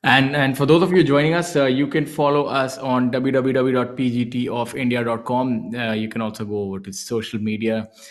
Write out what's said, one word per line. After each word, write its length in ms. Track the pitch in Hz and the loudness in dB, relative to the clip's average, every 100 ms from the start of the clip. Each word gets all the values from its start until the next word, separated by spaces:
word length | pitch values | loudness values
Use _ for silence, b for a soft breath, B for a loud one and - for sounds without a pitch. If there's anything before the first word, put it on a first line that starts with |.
| 135 | 6
And, 300 | 131 135 147 | 4 4 2
and 180 | 135 | 0
for 120 | 127 139 | 2 4
those 160 | 165 | 4
of 100 | 180 | 6
you 100 | 180 | 4
joining 300 | 151 143 151 | 4 4 4
us, 240 | 170 170 147 | 0 0 0
uh, 80 | |
you 220 | 135 131 143 | 2 2 0
can 180 | 156 | -2
follow 400 | 147 - 143 143 | -2 0 2 2
us 320 | 143 135 131 - | 0 -2 -2 -4
on 340 | 135 127 123 | 0 2 2
W 220 | 127 135 | 2 2
W 220 | 131 131 | 2 2
W 200 | 131 131 | 2 2
dot 220 | 127 120 - | 2 0 -2
P 140 | 127 | -2
G 160 | 120 117 | 0 -2
T 220 | 123 123 | -2 -4
of 240 | 120 117 | -4 -4
India 280 | 131 127 120 | -2 -2 0
dot 220 | 117 113 | -2 -4
com. 500 | 113 123 131 113 98 | -2 -2 0 -2 -4
Uh, 180 | 120 117 | -6 -2
you 180 | 110 110 | -2 -4
can 100 | 117 | -4
also 240 | 110 104 | -6 -6
go 140 | 104 104 | -6 -6
over 140 | 98 95 | -6 -8
to 120 | 95 | -12
social 480 | 95 - 117 110 110 | -14 -6 -6 -4 -6
media 480 | 107 107 113 110 107 B B | -4 -2 -2 -2 -6 B B